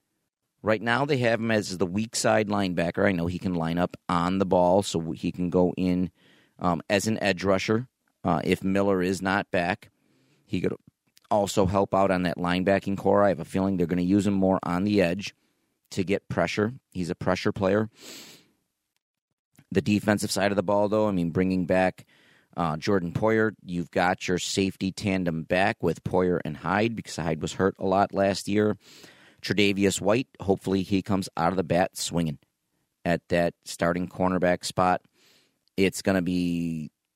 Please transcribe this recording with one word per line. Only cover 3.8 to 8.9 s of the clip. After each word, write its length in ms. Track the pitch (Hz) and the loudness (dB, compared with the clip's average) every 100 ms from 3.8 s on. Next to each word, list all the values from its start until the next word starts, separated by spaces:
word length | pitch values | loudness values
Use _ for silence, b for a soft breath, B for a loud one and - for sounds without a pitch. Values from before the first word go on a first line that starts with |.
| 90 - - | -2 -4 -2
on 300 | 87 87 95 | 0 0 0
the 60 | 95 | 2
ball, 380 | 90 90 95 | 4 4 4
so 280 | - 87 82 | 2 -4 -6
he 200 | 73 87 | -6 -6
can 180 | 85 90 | -4 0
go 240 | 90 90 - | 2 2 0
in, 340 | 92 90 87 _ b b b b | 0 0 -2 _ b b b b
um, 220 | 90 85 - | -2 -2 0
as 180 | 101 110 | 0 0
an 100 | 110 | 0
edge 220 | 101 90 95 | 0 0 2
rusher. 420 | 95 - 110 127 _ _ _ 92 | 0 2 -2 -2 _ _ _ 0
Uh, 160 | 82 | 0
if 180 | - 90 | 2 0
Miller 400 | 95 98 101 | 0 0 2